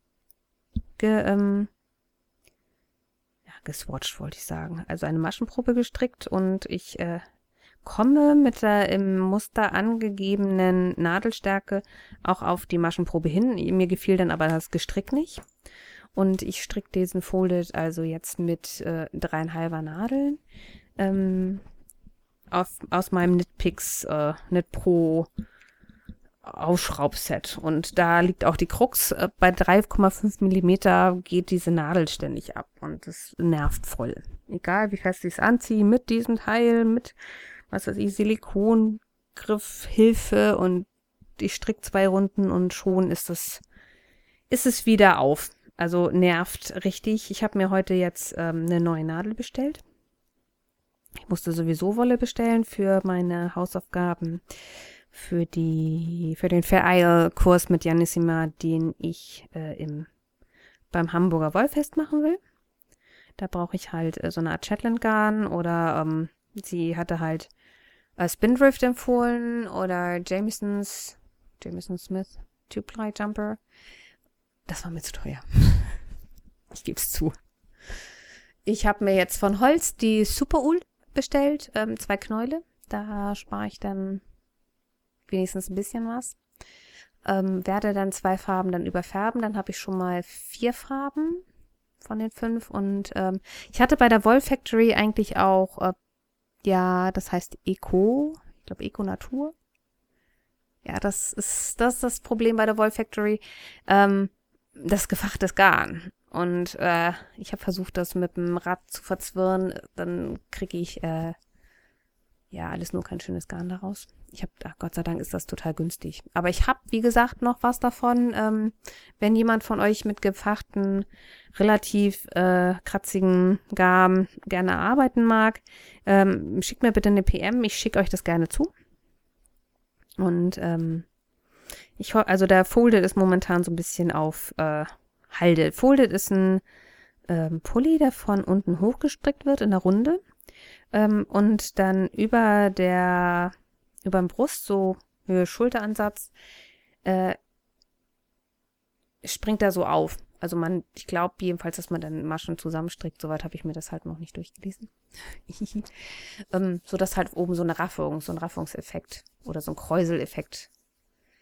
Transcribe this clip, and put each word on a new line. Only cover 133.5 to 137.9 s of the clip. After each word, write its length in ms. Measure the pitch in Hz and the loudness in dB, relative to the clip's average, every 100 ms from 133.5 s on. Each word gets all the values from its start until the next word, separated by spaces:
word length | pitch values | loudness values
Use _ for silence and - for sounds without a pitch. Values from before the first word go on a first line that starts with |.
| 175 | 0
so 80 | 175 | 0
ein 40 | 170 | -4
bisschen 360 | - - 175 | -6 -2 -2
auf, 420 | 156 156 - - - | 0 -2 -4 -10 -4
äh, 260 | 156 151 151 - _ _ _ | -2 -2 -6 -12 _ _ _
Halde. 380 | - 175 160 151 | 2 4 6 4
Folded 420 | - 254 277 240 | 4 6 6 6
ist 200 | 190 - | 2 0
ein, 280 | 190 190 185 - _ - _ _ _ - | 2 4 2 -2 _ -20 _ _ _ -4
ähm, 320 | 170 160 165 | -2 -2 -4
Pulli, 380 | - 233 302 | -4 0 2